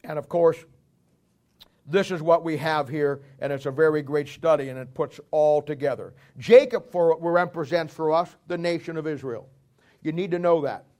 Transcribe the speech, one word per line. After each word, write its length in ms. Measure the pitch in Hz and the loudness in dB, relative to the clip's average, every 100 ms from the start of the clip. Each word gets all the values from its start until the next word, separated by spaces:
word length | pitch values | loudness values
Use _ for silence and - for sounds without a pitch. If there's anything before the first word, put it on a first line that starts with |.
And 120 | - 151 | -8 -10
of 120 | - | -4
course, 300 | 170 165 160 - _ _ _ _ _ _ _ _ _ - _ - | 2 2 2 -12 _ _ _ _ _ _ _ _ _ -20 _ -2
this 240 | 180 196 | -2 0
is 100 | 180 | -2
what 220 | 156 165 | 2 2
we 120 | 165 151 | 2 -4
have 300 | 160 156 131 | -2 -2 -2
here, 340 | 151 147 139 - - | -2 -2 -2 -12 -10
and 120 | 139 | -6
it's 140 | 139 139 | -4 -6
a 40 | |
very 320 | 131 160 151 | 2 2 2
great 260 | 139 147 143 | -2 -4 -6
study, 400 | - 160 151 135 | -4 0 0 -2
and 100 | 131 | -12
it 160 | 127 | -14
puts 240 | 131 147 - - | -8 -8 -8 -6
all 280 | 156 151 151 | 0 2 2
together. 540 | 147 143 139 113 92 - _ - | -2 -4 -4 -4 -10 -20 _ -12
Jacob 540 | 110 240 277 220 - | 8 8 8 -4 -4
for, 260 | 180 165 160 | 2 2 2
represents 760 | 170 170 175 170 139 170 160 | 2 2 0 -4 -2 -2 -4
for 200 | - 156 | -4 0
us 240 | 160 175 - - | 0 -2 -10 -10
the 120 | 175 | -4
nation 380 | 175 170 - 165 | -4 -4 -6 -8
of 120 | 156 | -6
Israel. 400 | 147 131 110 - _ _ _ _ _ | -8 -8 -10 -14 _ _ _ _ _
You 100 | 156 | -8
need 180 | 165 190 | -6 -4
to 80 | 175 | 0
know 220 | 175 165 | 2 2
that. 240 | 143 98 _ | 0 -8 _